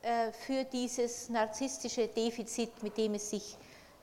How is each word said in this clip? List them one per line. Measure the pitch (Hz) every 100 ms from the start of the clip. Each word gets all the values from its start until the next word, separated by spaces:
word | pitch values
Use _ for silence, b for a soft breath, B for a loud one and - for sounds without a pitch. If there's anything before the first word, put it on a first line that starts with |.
äh, | 233 233 226
für | 226 - 269
dieses | 262 254 247 247 240 240 -
narzisstische | 233 214 - 269 - 240 - 220
Defizit, | 226 226 233 220 - 226 -
mit | 208 214
dem | 220
es | 208 208
sich, | 208 - - B B B B